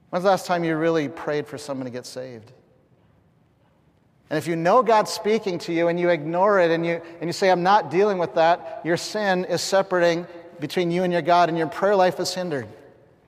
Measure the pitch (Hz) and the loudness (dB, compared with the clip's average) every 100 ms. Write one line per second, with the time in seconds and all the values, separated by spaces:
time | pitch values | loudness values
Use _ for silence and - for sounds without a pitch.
0 | - 180 190 185 - 175 165 156 165 165 | -8 0 2 2 0 -2 0 0 2 0
1 | 143 - - 147 147 135 - 135 127 123 | -2 -6 -6 -4 -6 -12 -10 -8 -8 -12
2 | 120 127 131 117 104 - _ _ _ _ | -12 -14 -14 -16 -20 -20 _ _ _ _
3 | _ _ _ _ _ _ _ _ _ _ | _ _ _ _ _ _ _ _ _ _
4 | _ _ - 151 151 165 165 240 220 220 | _ _ -6 -6 -4 0 4 4 4 2
5 | 202 - 208 220 208 175 - 165 170 175 | 2 -4 -2 0 -2 -6 -4 0 0 2
6 | 175 165 151 175 202 196 170 165 170 170 | 0 0 -2 0 4 4 4 2 -2 -4
7 | - - 165 156 190 180 180 208 151 170 | -8 -10 -6 0 2 4 4 2 2 2
8 | 208 185 165 170 165 180 - - 156 170 | 2 2 -2 2 4 2 -2 -8 -2 -2
9 | - 208 202 185 185 165 - 196 190 180 | -2 -4 0 0 0 -4 0 0 2 2
10 | 170 165 175 - - - 147 185 175 175 | 2 0 -6 -16 -18 -12 -6 -2 0 0
11 | 180 175 160 175 165 165 156 - 196 202 | 0 0 2 4 4 0 -4 0 2 4
12 | 185 185 175 185 180 139 104 - - _ | 2 2 -6 -6 -6 -6 -8 -16 -20 _
13 | _ _ | _ _